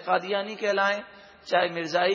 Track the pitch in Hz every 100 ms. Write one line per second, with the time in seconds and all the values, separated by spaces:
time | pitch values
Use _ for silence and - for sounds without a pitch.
0 | - 185 180 196 202 214 208 196 196 208
1 | - - - - - 175 180 170 160 170
2 | 180